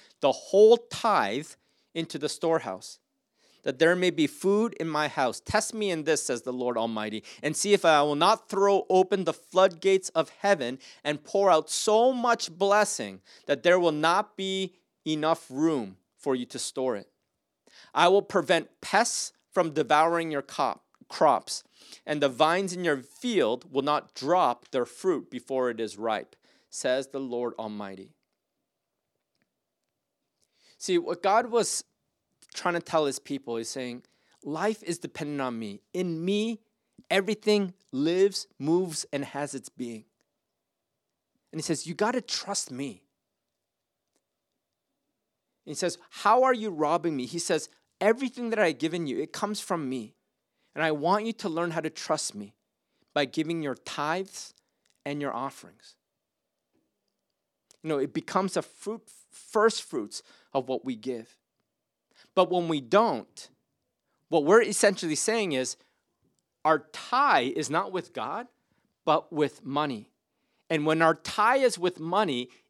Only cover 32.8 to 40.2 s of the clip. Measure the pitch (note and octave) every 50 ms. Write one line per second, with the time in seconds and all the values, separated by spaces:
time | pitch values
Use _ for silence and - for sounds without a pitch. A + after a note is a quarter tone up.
32.8 | E3 - - D#3+ D3+ C#3+ B2+ - - - C#3+ C3+ - A#2+ A#2 A2+ A2+ - - C3+
33.8 | B2+ B2 A#2+ B2 - _ _ _ _ _ _ _ - C#3+ D3+ D#3 F#3+ G#3+ A3 -
34.8 | - E3+ E3 - - D3 - - D#3+ D3 D3 C#3 C3+ B2+ A#2+ A2+ A2+ G#2 G2+ -
35.8 | _ _ - F3+ F#3 F3 E3 D#3+ E3+ F#3+ G3+ G#3 G#3+ A3+ A3+ - _ _ _ _
36.8 | _ _ _ - - - F3+ G3 F#3+ G#3+ G#3+ G#3+ - G#3+ G#3 G#3 G3 F3+ F#3 _
37.8 | _ _ - C3 D3 D#3+ F3 F#3 G3 G3+ F#3+ - - - _ - C3+ D3+ E3+ F3+
38.8 | F#3+ F3 D3+ - - - - C#3 C#3 - - C#3+ D3 C#3 - C3+ - - - -
39.8 | B2 A#2+ A2+ G#2+ - _ _ _